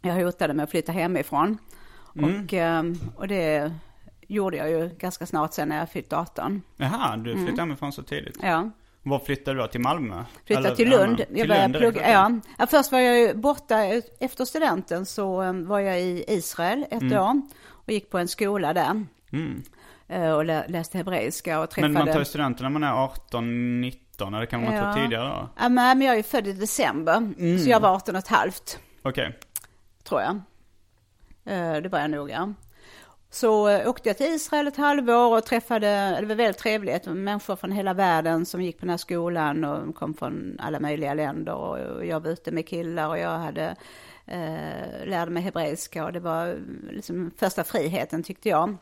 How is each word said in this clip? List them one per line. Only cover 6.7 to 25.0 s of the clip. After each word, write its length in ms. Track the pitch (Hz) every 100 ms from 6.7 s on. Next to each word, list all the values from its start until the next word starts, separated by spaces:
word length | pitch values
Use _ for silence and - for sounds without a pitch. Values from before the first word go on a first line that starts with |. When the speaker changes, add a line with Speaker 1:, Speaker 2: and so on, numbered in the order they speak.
| -
Speaker 2:
Jaha, 400 | 135 226 190 110
du 60 | 113
flyttade 180 | 190 175
Speaker 1:
Mm. 80 | -
Speaker 2:
hemifrån 320 | 170 139 143
så 120 | 143
tidigt? 340 | 131 147 - -
Speaker 1:
Ja. 280 | 190 165 214 - _ _ 139
Speaker 2:
Var 120 | 139
flyttade 380 | - 135 - 135
du 40 |
då? 60 | 113
Till 140 | 120
Malmö? 420 | 123 165 123 90 107 - -
Speaker 1:
Flyttade 220 | 208 -
Speaker 2:
Eller 80 | 123
Speaker 1:
till 180 | 226
Speaker 2:
annan? 140 | 254 196
Speaker 1:
Lund. 120 | 240
Jag 80 | -
Speaker 2:
Till 200 | 190 226
Speaker 1:
började 160 | 202 -
Speaker 2:
Lund 60 |
direkt, 200 | 254 233 208
Speaker 1:
plugga, 60 |
Speaker 2:
okej. 120 | -
Speaker 1:
ja. 180 | 208 202 233 - -
Ja, 80 | 240
först 240 | 311 269
var 80 | 262
jag 180 | 254 240
ju 140 | 226
borta, 500 | 208 262 277 - 220 202 226 - -
efter 260 | 262 - 262
studenten 600 | 320 302 180 185 175 185
så, 360 | - 196 185
eh, 120 | 190
var 260 | 185 170 202
jag 220 | 196 180
i 240 | 180 180 -
Israel 580 | 196 - - 170 247 277
ett 100 | 233
Speaker 2:
Mm. 180 | 131 202
Speaker 1:
år 200 | 190 277 277 - -
och 240 | - -
gick 180 | 214 -
på 80 | 185
en 100 | 175
skola 460 | - 202 202 151
där. 320 | 175 147 214 185 _ _
Speaker 2:
Mm. 320 | 143 160 123 131 - - - _
Speaker 1:
Eh, 240 | 180 165
och 140 | 151 160
lä-, 200 | 156 -
läste 300 | 170 165 190
hebreiska 640 | 180 175 110 - - 156
och 100 | 160
träffade 240 | - 156
Speaker 2:
Men 120 | 151 151
man 80 |
tar 60 | 156
ju 60 | 143
studenten 380 | 151 143 120
när 60 | 131
man 140 | 147
är 200 | 147 123 131
arton, 760 | - - 120 117 120 123 123
nitton, 520 | 123 - _ - 98
eller 120 | 107 117
kan 180 | 120
man 100 | 117 214
Speaker 1:
Ja. 60 |
Speaker 2:
ta 120 | 202 208